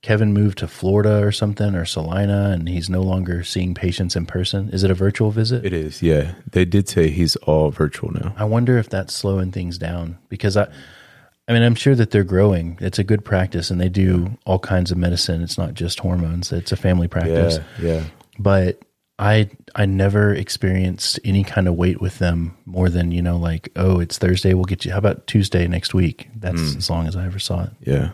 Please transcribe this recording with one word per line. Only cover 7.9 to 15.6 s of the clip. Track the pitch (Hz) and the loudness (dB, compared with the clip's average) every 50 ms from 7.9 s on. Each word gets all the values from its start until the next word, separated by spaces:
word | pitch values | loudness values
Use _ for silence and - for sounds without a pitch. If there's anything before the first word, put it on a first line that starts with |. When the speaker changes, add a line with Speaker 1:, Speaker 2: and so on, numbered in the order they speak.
| - - - - | -2 -6 -8 -6
Speaker 2:
now. | 87 - - 92 104 | -6 -6 -6 -6 -6
Speaker 1:
I | - 107 | -4 -2
wonder | 107 110 117 120 120 127 120 | 0 0 2 2 4 2 2
if | 107 - | 2 0
that's | - 95 95 - - | -4 -6 -6 -6 -10
slowing | - - 101 98 95 92 92 | -6 -2 -2 0 0 -2 -4
things | 92 95 90 87 85 | -4 -6 -6 -6 -8
down, | 87 85 82 87 87 85 85 87 - _ | -8 -8 -6 -6 -6 -8 -8 -10 -14 _
because | _ - 101 - 104 95 | _ -10 -2 -2 0 2
I, | 104 101 - - - - - - - - - - - _ _ _ _ _ | 2 0 -2 -6 -20 -20 -20 -20 -20 -20 -20 -20 -20 _ _ _ _ _
I | - 117 | 0 2
mean, | 117 | 4
I'm | 120 120 120 | 4 4 4
sure | - - 139 139 | 4 4 4 4
that | 120 113 - | 4 4 4
they're | - 107 98 | 4 2 2
growing. | 87 92 92 101 104 95 87 82 85 87 87 | 4 4 4 4 4 4 2 -2 -4 -6 -6
It's | 92 92 92 | -6 -4 -2
a | - 98 | -2 0
good | 95 110 101 - | 0 0 -2 0
practice, | - - 92 92 95 - 87 82 - | 0 0 0 0 0 -2 -6 -4 -2
and | 90 87 | -2 0
they | 90 92 | 0 0
do | 90 98 95 92 90 90 87 95 113 - _ | 2 2 2 4 4 2 0 -2 -6 -8 _
all | - 92 | -2 -2
kinds | 90 - - 98 90 90 87 | -2 0 0 0 0 0 0
of | 90 | 0
medicine. | 87 87 87 87 87 - - 85 82 85 | 0 0 0 0 0 -2 -2 -2 -4 -4
It's | 82 - | -6 -4
not | - | -4